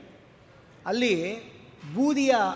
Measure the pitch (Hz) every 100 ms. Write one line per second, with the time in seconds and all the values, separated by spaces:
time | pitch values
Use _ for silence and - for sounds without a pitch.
0 | - - - - - - - - 170 233
1 | 247 175 175 226 - - - - 147 180
2 | 285 285 269 233 190